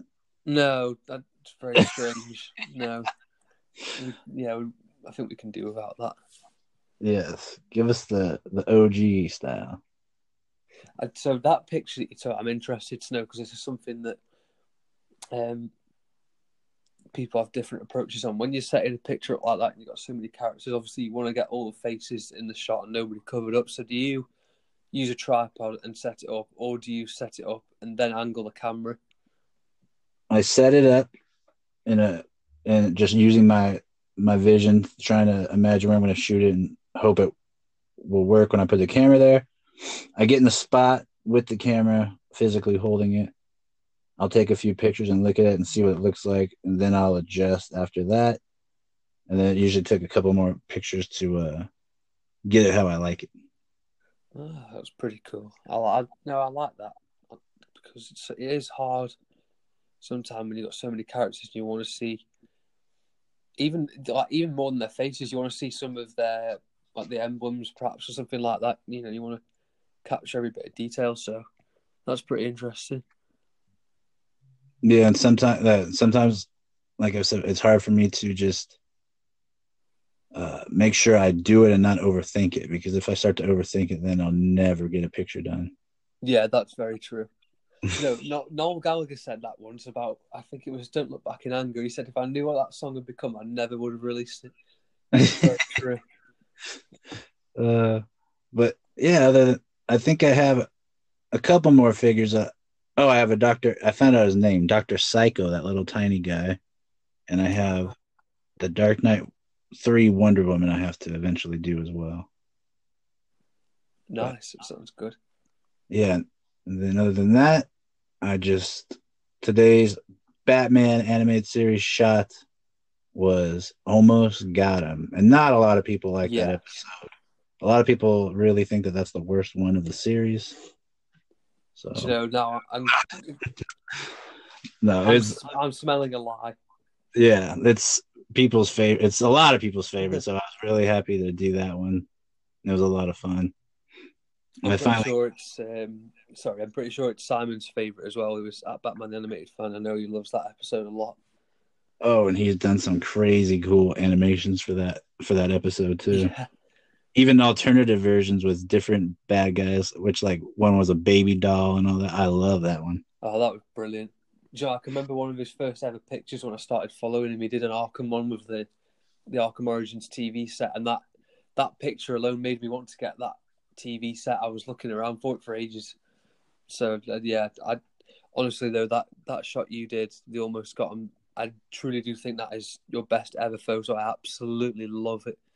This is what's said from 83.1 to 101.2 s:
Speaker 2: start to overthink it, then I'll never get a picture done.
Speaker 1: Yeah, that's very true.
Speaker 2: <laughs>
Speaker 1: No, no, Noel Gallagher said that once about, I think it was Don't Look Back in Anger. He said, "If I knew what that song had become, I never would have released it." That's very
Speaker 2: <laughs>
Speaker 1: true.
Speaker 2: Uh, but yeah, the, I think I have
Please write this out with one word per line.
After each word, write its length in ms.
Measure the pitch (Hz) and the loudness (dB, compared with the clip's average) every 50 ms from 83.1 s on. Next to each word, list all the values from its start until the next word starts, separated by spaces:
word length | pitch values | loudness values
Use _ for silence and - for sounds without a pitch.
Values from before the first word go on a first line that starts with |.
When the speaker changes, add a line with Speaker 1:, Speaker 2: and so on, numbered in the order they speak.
| 98 | -2
Speaker 2:
start 220 | - - 101 90 - | 0 0 0 0 0
to 40 | 90 | 0
overthink 460 | 98 98 92 87 - - 98 95 85 | 0 0 0 -2 -2 -2 -4 -2 -2
it, 120 | 92 82 | -4 -4
then 180 | 87 92 90 90 | -4 -2 -2 0
I'll 100 | 87 87 | 0 0
never 560 | 87 87 90 92 92 92 95 92 87 85 85 85 | 0 2 2 2 2 2 2 2 0 -2 -4 -4
get 160 | 90 90 85 | -4 -4 -4
a 60 | 80 | -6
picture 320 | - - - - - - | -6 -8 -8 -8 -10 -10
done. 300 | 80 82 87 87 87 90 - _ _ _ _ _ _ _ _ _ | -10 -8 -8 -8 -8 -10 -12 _ _ _ _ _ _ _ _ _
Speaker 1:
Yeah, 240 | 127 127 123 110 110 | -4 0 2 2 2
that's 280 | 110 127 120 104 - - | 2 0 -2 -2 -4 -8
very 240 | - 117 113 110 107 | -10 -10 -10 -10 -12
true. 300 | - - 117 110 110 - | -14 -14 -12 -12 -12 -12
Speaker 2:
<laughs> 60 | _ _ _ _ _ _ _ _ _ _ - 98 90 - | _ _ _ _ _ _ _ _ _ _ -8 -8 -6 -4
Speaker 1:
No, 160 | 147 135 120 - - | -4 -4 -4 -6 -6
no, 220 | 147 147 147 - - | -8 -10 -10 -10 -10
Noel 300 | 156 151 156 175 180 165 | -8 -6 -4 -4 -4 -4
Gallagher 340 | 151 165 165 165 156 139 143 | -4 -4 -4 -4 -6 -8 -12
said 280 | 127 - 135 113 113 | -16 -14 -14 -14 -14
that 180 | 117 113 - - | -14 -16 -18 -18
once 260 | 107 110 120 117 - | -20 -20 -20 -20 -20
about, 320 | 123 113 123 120 113 - - _ _ - | -14 -10 -10 -8 -8 -10 -12 _ _ -20
I 80 | 131 | -20
think 220 | - _ 143 131 - | -20 _ -20 -18 -14
it 60 | 139 | -14
was 160 | 131 127 123 - | -14 -14 -14 -8
Don't 240 | - 151 135 110 | -8 -6 -6 -6
Look 100 | 135 - | -10 -14
Back 240 | - 95 98 - - | -14 -14 -14 -12 -10
in 60 | 127 | -8
Anger. 280 | 127 127 127 123 117 117 | -6 -6 -6 -6 -8 -8
He 80 | 120 120 | -8 -8
said, 200 | - 143 123 123 | -10 -12 -14 -8
"If 80 | - | -8
I 80 | 127 127 | -6 -6
knew 180 | 131 135 143 147 | -6 -6 -6 -4
what 80 | 151 147 | -2 -2
that 200 | 135 - - - | -4 -4 -6 -8
song 220 | - 156 139 131 | -12 -12 -12 -12
had 100 | 131 123 | -12 -14
become, 300 | 127 120 - 147 123 113 | -16 -14 -12 -10 -10 -10
I 80 | 107 110 | -12 -14
never 340 | 113 120 120 117 117 120 117 | -10 -8 -6 -6 -6 -6 -8
would 140 | 120 120 | -8 -8
have 100 | 117 117 | -8 -8
released 420 | 117 120 120 120 120 - - - - | -10 -8 -8 -8 -10 -12 -16 -20 -20
it." 80 | - _ _ _ _ _ _ _ _ _ _ _ _ | -20 _ _ _ _ _ _ _ _ _ _ _ _
That's 240 | - 123 127 - - | 4 4 6 4 4
very 220 | - - - - - - | 4 2 2 4 0 -2
Speaker 2:
<laughs> 120 | - - - | -4 -6 -6
Speaker 1:
true. 220 | 127 127 123 120 - _ _ _ _ _ _ _ _ _ _ - - - - - _ _ _ _ _ - - - - _ _ _ _ _ - | -4 -4 -6 -8 -10 _ _ _ _ _ _ _ _ _ _ -20 -18 -16 -16 -18 _ _ _ _ _ -18 -18 -18 -18 _ _ _ _ _ -6
Speaker 2:
Uh, 440 | - 117 117 117 113 113 113 110 110 110 - _ _ _ _ _ _ _ _ | -2 0 2 2 2 2 2 0 -2 -4 -10 _ _ _ _ _ _ _ _
but 240 | 123 117 117 113 - _ _ _ _ | 0 2 2 2 0 _ _ _ _
yeah, 340 | - 131 165 175 156 131 131 | 0 2 4 6 6 6 8
the, 300 | 131 135 131 127 123 - _ _ _ _ _ - | 8 8 6 6 4 0 _ _ _ _ _ 0
I 100 | 120 117 | 0 2
think 260 | - 156 160 151 165 | 2 2 2 4 4
I 60 | 143 | 4
have 360 | 131 143 143 139 135 123 - - _ _ _ _ _ _ _ _ _ _ | 6 6 4 4 2 2 0 -4 _ _ _ _ _ _ _ _ _ _